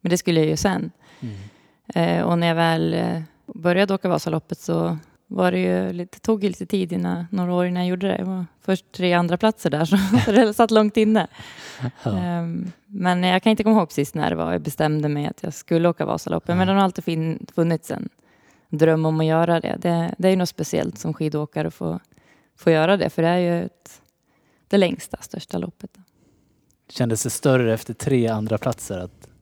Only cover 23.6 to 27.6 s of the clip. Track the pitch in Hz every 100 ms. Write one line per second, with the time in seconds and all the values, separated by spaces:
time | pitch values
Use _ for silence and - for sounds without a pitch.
23.6 | 175 _ - - _ _ _ _ _ _
24.6 | _ 202 180 - - - - - - 175
25.6 | 170 - 196 _ 190 _ _ _ _ _
26.6 | _ _ _ - 120 113 127 - 147 131